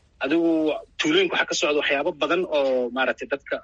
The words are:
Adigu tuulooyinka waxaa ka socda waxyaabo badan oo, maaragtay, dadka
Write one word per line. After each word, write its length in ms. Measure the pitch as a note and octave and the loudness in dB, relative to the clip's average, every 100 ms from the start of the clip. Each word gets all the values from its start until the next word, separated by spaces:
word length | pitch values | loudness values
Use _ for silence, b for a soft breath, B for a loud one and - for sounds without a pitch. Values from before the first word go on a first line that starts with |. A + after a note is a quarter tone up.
| _ - | _ -8
Adigu 300 | C#3+ E3 E3 D#3+ D#3 - - - | -2 2 2 2 0 -2 -6 -4
tuulooyinka 380 | - D#4+ F#3+ | 0 2 2
waxaa 140 | - - | 0 -2
ka 40 | |
socda 240 | - - D3 | 0 0 2
waxyaabo 300 | C#3+ C#3+ D3+ | 2 0 0
badan 300 | D#3 - F3 F3 | -2 0 0 0
oo, 440 | D3+ C3+ B2+ B2 | 0 2 0 0
maaragtay, 360 | B2 A#2+ - A#2+ | -2 -2 -2 -4
dadka 300 | C#3 - C#3 | -6 -4 -8